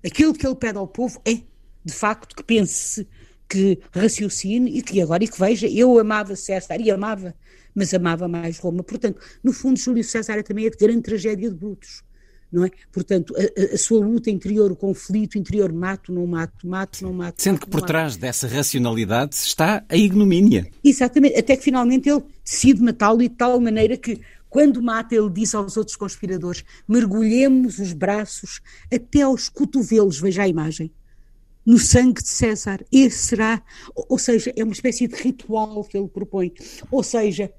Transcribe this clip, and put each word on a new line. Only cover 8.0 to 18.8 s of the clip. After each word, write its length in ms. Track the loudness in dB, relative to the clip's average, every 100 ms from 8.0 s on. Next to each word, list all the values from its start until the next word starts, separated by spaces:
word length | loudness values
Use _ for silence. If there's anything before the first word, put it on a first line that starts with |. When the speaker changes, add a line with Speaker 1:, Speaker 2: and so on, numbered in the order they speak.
| 0 -2 -4
Speaker 1:
mais 300 | -6 -6 -6
Roma. 240 | -6 -6
Portanto, 400 | -8 -6 -6 -6 -16 -4
no 100 | -4
fundo, 240 | -2 0 0
Júlio 240 | 0 -2
César 360 | -2 -6 -4 -6
é 40 |
também 220 | -6 -4 -4
a 60 |
grande 320 | 2 2 2
tragédia 440 | -2 -4 -4 -4 -6
de 80 | -8
Brutus, 460 | -12 -14 -18 -20 _ _ _ -20 _
não 140 | -2 -2
é? 60 | -4 _
Portanto, 440 | -10 -2 -2 -2 -2
a, 40 | -2 0
a, 140 | -2 0
a 20 |
sua 260 | 0 2
luta 280 | 2 0 -2
interior, 400 | -4 -2 2 2
o 40 | 2
conflito 600 | -4 -6 -4 -4 -2 -6
interior, 340 | -4 0 0
"mato, 400 | -2 -6 -6 -8
não 140 | -6 -4
mato, 420 | -4 -6 -10 -10
mato, 300 | -8 -8 -10
Speaker 2:
Sim. 80 | -10
Speaker 1:
não 80 |
mato, 260 | -8 -10 -4
Speaker 2:
Sendo 140 | 0
Speaker 1:
mato, 120 | 0 -2
Speaker 2:
que 40 |
por 80 | -4
Speaker 1:
não 40 |
mato." 60 | -2
Speaker 2:
trás 300 | -2 -2 -6
dessa 300 | -6 -6 -4
racionalidade 880 | -4 -2 0